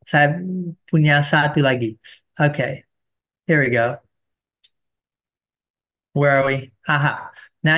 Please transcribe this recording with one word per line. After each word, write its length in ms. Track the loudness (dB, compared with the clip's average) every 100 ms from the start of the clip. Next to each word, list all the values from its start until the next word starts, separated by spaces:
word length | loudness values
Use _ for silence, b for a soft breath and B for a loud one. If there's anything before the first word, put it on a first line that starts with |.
saya 340 | -2 2 2 0 -6 -8 -8 -12 -2
punya 380 | 2 4 2
satu 400 | 2 0 2 2
lagi. 320 | 0 0 -4 -8 B B _ -2
Okay, 480 | -2 0 -6 -8 _ _ _ _ _ _ -2
here 160 | 0
we 80 | 2
go. 260 | 0 -2 -4 _ _ _ _ _ _ -20 _ _ _ _ _ _ _ _ _ _ _ _ _ _ -2
Where 240 | 2 2
are 60 | 0
we? 240 | -4 -8 _ -4
Aha. 400 | -2 -2 -4 -14 B B _
Nah, 160 | 0